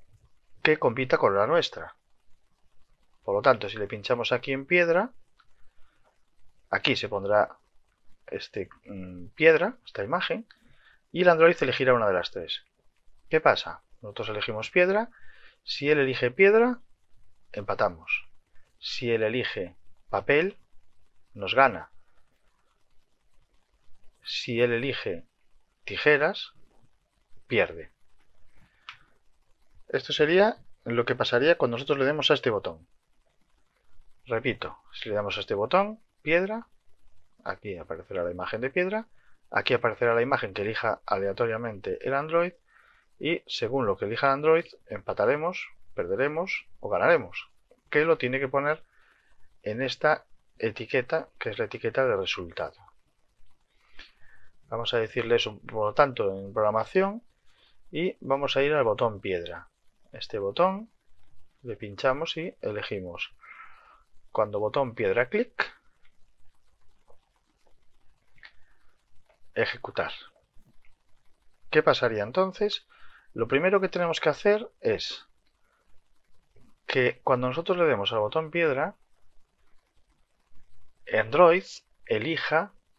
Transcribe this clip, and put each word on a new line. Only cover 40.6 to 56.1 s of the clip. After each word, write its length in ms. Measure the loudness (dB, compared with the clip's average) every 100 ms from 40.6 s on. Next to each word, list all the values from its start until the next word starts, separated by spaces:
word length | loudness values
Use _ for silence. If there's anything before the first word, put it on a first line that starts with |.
elija 380 | -4 -2 -2 -2 -2
aleatoriamente 920 | -2 -2 0 -2 -2 -6 -8 -6 -6 -2
el 80 |
Android 380 | -2 0 0 0 -4 _ _ _ _ _ _
y 240 | -2 -2 -4
según 400 | -6 -2 0 0
lo 100 | 0
que 80 |
elija 240 | -2 0 2
el 60 |
Android, 320 | 2 4 2 2 -12 -12
empataremos, 800 | -8 -4 0 2 2 -2 -6 -10 -16 -12
perderemos 760 | -8 -4 0 0 0 -4 -6 -8 -12
o 100 | -4
ganaremos, 640 | 2 4 4 2 -12 -16 _ _ _ _
que 140 | 0
lo 120 | 4 2
tiene 220 | 2 -2
que 100 | 0
poner 360 | 0 0 -4 -8 _ _ _ _ -20 -20 -12
en 180 | -8 -4
esta 420 | -4 0 0 0 -2 -20 _ _
etiqueta, 680 | -4 -4 -2 -2 0 -4 -4 -8
que 120 | -8
es 80 | -4
la 60 |
etiqueta 420 | -6 -4 -2 0 2
de 100 | 2
resultado. 600 | -2 -4 -6 -8 -8 -10 -20 _ _ _ _ _ -20 -20 _ _ _ -18 -18 _ -20 -16 -18 -18 -10
Vamos 260 | -6 -2
a 40 | 0
decirle 380 | 0 -2 2 2
eso, 220 | 2 -4
por 240 | -8 -2 0
lo 80 |
tanto, 360 | 4 4